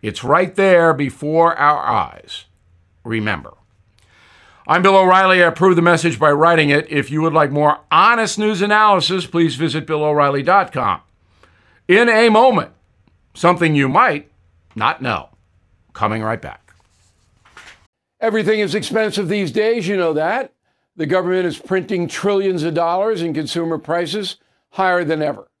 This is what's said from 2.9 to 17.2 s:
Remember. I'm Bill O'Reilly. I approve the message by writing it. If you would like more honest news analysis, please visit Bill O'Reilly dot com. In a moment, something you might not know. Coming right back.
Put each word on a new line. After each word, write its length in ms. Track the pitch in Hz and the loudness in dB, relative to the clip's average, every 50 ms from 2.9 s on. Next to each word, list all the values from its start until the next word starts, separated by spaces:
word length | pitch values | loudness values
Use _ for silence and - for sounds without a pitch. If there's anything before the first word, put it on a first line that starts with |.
| _ _ _ | _ _ _
Remember. 500 | 117 110 113 107 107 101 80 - - - _ _ _ _ _ _ _ _ _ _ _ _ _ _ _ _ _ _ _ _ _ _ - | -8 -6 -6 -4 -4 -6 -6 -8 -16 -20 _ _ _ _ _ _ _ _ _ _ _ _ _ _ _ _ _ _ _ _ _ _ -2
I'm 140 | 147 175 180 | -2 2 4
Bill 140 | 196 196 | 4 6
O'Reilly. 460 | 190 190 185 185 185 190 185 185 185 175 | 6 6 6 6 4 6 4 4 4 4
I 60 | 170 | 2
approve 260 | 165 - 175 190 185 | 2 2 2 4 4
the 80 | 165 170 | 4 4
message 380 | 175 175 156 - 175 147 110 | 4 2 2 2 -2 -2 2
by 100 | 143 151 | 2 2
writing 400 | 143 143 156 170 170 160 156 143 | 4 4 4 4 4 4 2 2
it. 160 | 143 147 151 - | 2 0 0 -2
If 220 | 151 147 139 - | -4 -4 -4 -2
you 120 | 143 151 156 | -4 -2 -2
would 100 | 165 147 | 0 2
like 180 | 160 151 143 | 2 0 0
more 300 | 139 147 147 147 147 - - _ | 0 0 0 0 0 -2 -4 _
honest 480 | - 165 185 220 240 233 220 202 - - | 0 2 4 2 2 0 -2 -4 -4 -2
news 240 | 214 214 214 175 196 | -2 -2 0 -2 -2
analysis, 640 | 208 214 214 214 214 202 185 - - 185 190 165 | 0 2 2 4 4 2 2 0 -2 -4 -4 -6
please 300 | 135 - 170 170 160 127 | -4 -2 0 0 0 0
visit 280 | 123 156 160 131 156 151 | -2 -4 -4 -4 -6 -6
Bill 200 | - 160 151 151 | -6 -4 -2 -2
O'Reilly 400 | 151 147 147 143 143 139 143 139 | 0 0 2 0 0 0 -2 0
dot 260 | 160 185 202 185 180 | 2 2 2 0 0
com. 300 | - 135 123 104 92 82 _ _ _ _ _ _ _ _ _ _ _ _ _ _ _ _ _ _ | -4 -6 -4 -4 -4 -4 _ _ _ _ _ _ _ _ _ _ _ _ _ _ _ _ _ _
In 200 | 170 208 240 233 | 2 4 4 4
a 200 | 226 214 233 233 | 4 4 4 4
moment, 420 | 208 214 240 262 240 180 - - _ _ _ _ _ _ _ _ _ _ _ _ _ | 4 6 4 4 4 2 -2 -6 _ _ _ _ _ _ _ _ _ _ _ _ _
something 400 | - - 170 180 170 170 160 151 | -2 0 0 2 2 0 0 2
you 140 | 143 139 135 | 2 0 2
might 420 | 135 190 240 247 160 147 - _ _ _ _ _ _ _ _ _ _ | 2 2 2 2 0 -4 -10 _ _ _ _ _ _ _ _ _ _
not 260 | 110 107 123 160 - 127 | -4 -4 -4 -4 -4 -6
know. 280 | 123 110 80 69 - _ _ _ _ _ _ _ _ _ _ _ _ _ | -6 -6 -6 -8 -12 _ _ _ _ _ _ _ _ _ _ _ _ _
Coming 300 | - 110 107 107 110 110 | -6 -4 -4 -4 -4 -4
right 180 | 110 113 113 | -6 -6 -8
back. 320 | - 67 - - _ _ _ _ _ _ _ _ _ _ _ _ | -10 -16 -18 -18 _ _ _ _ _ _ _ _ _ _ _ _